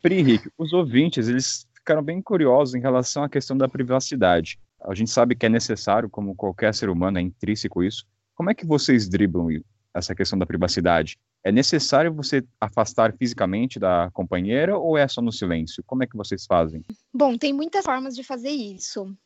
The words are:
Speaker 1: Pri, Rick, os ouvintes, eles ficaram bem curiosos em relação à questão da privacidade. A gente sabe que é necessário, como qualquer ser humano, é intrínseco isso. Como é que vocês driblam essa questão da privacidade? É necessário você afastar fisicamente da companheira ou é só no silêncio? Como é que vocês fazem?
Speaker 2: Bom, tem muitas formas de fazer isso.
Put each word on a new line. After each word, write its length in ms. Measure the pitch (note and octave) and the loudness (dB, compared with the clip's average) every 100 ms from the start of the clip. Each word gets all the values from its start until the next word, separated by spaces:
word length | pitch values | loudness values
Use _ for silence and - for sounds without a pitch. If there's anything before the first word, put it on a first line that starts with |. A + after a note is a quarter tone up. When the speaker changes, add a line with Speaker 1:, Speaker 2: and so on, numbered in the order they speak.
Speaker 1:
Pri, 180 | F3 F#3 | 2 4
Rick, 280 | C3+ A2 - - | 4 4 0 -8
os 140 | D#3+ | -2
ouvintes, 560 | F3 D3+ B2 D#3+ D3 A2+ | 0 2 2 2 0 0
eles 380 | B2+ C3+ - - _ | -2 -2 -8 -12 _
ficaram 260 | - D#3 | -2 0
bem 180 | D3 F3 | 0 -6
curiosos 540 | - F#3+ C#3+ B2+ C#3 | -2 2 6 6 4
em 60 | B2+ | 0
relação 420 | C3+ B2+ B2 C#3+ | 0 0 0 -4
à 60 | C#3+ | -2
questão 280 | C#3 - C3+ | -2 -2 0
da 120 | C3+ | 0
privacidade. 880 | - B2+ C3 - C#3 F#2 F2 D#2+ - - _ | 0 0 0 0 2 4 4 0 -12 -20 _
A 100 | - | -8
gente 160 | G2 A2+ | -4 0
sabe 260 | - A#2+ A#2+ | 4 4 4
que 100 | A2+ | 2
é 20 | |
necessário, 600 | A2+ - G#2+ - G#2 A2+ | 2 0 -4 0 0 0
como 240 | - G2+ | -6 -8
qualquer 400 | F#2 G2+ F#2+ A2 | -4 -6 0 0
ser 160 | G#2 G#2+ | 0 -2
humano, 280 | E2+ F#2 F#2+ | 0 0 0
é 20 | |
intrínseco 640 | F2+ - F2+ G#2+ - F2+ | -2 -4 -4 -2 -4 -2
isso. 200 | F#2 - _ _ _ | -2 -4 _ _ _
Como 160 | - F3 | -6 -2
é 40 | |
que 120 | A3 D#3+ | -2 0
vocês 420 | D3 - B2 G2 | 0 4 4 4
driblam 380 | F#2+ G2+ E2+ E2 D#2+ - _ _ | 2 2 2 -2 -4 -8 _ _
essa 200 | - F2+ | -8 -6
questão 220 | F#2 F#2+ G2 | -4 -2 -2
da 60 | F2+ | -2
privacidade? 680 | F2 F2 - F2 E2+ D#2 - _ _ | 0 0 2 2 2 0 -8 _ _
É 80 | F#2+ | 2
necessário 600 | A2 C#3 D#3+ - C#3 E3 | 2 2 0 2 2 2
você 320 | D#3 C3 C#3 B2 _ | -2 -2 -2 -2 _
afastar 520 | A2 - G#2+ - A2+ A2 | -4 -2 0 2 0 0
fisicamente 600 | B2 A#2+ F#2 G2+ B2+ A#2+ | -4 -2 -2 0 -2 0
da 320 | F#2+ F2 F2 | 2 2 0
companheira 640 | - F2 F#2 F#2+ B2+ E3+ G3+ | -4 -4 -2 0 0 0 0
ou 200 | D#3+ D#3 | 0 2
é 80 | C#3 | 2
só 140 | - | 0
no 80 | A#2 | -4
silêncio? 520 | A2 F#2 E2 D#2 - - | -2 -2 -2 -4 -10 -8
Como 160 | C3 | -4
é 40 | B2+ | -4
que 100 | G#2+ | -6
vocês 300 | G2+ F#2+ - | -8 -8 0
fazem? 380 | F2+ D#2+ D#2 - A3 _ | 2 2 -4 -14 -20 _
Speaker 2:
Bom, 240 | B3 C#4+ A#3 | 0 0 2
tem 160 | D4 | -2
muitas 320 | C#4 D#4+ G4 | -4 -2 -2
formas 300 | F#4+ C4 C4 B3+ | -2 -4 -6 -12
de 80 | |
fazer 260 | B3+ B3+ B3+ | -12 -10 -6
isso. 640 | D4 G#3 F#3+ - G#3+ F#3+ G3 | -6 -8 -12 -12 -10 -10 -14